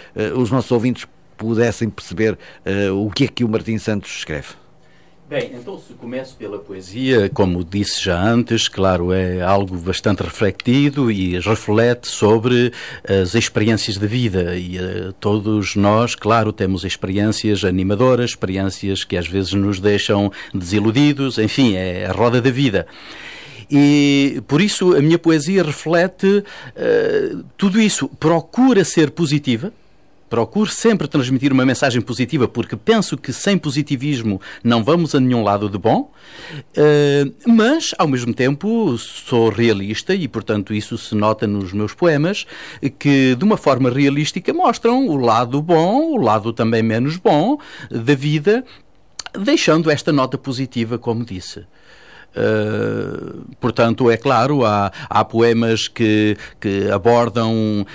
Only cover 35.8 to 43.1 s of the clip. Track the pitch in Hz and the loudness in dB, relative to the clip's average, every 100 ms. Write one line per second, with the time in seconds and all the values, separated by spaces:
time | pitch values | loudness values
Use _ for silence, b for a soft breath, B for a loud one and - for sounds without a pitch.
35.8 | 107 165 285 B B B B 151 - - | 0 0 -2 B B B B -16 -8 2
36.8 | 151 147 143 143 143 - - 226 220 320 | 4 4 4 2 0 -2 2 4 4 2
37.8 | - - 165 127 120 113 127 143 202 233 | -2 -2 0 0 -2 0 0 0 -2 0
38.8 | 208 120 - - - 123 113 104 117 101 | 0 -2 -6 -14 -2 2 2 4 2 2
39.8 | 98 107 - 190 147 113 101 107 95 107 | -2 -6 -2 -2 -2 -6 -4 -4 -2 -6
40.8 | - 117 - 107 107 107 110 101 95 98 | -6 -10 -4 0 0 0 -2 -4 -4 -4
41.8 | 104 - 175 147 156 208 - B B B | -6 0 0 2 0 -4 -8 B B B
42.8 | 135 - 143 | -8 -2 2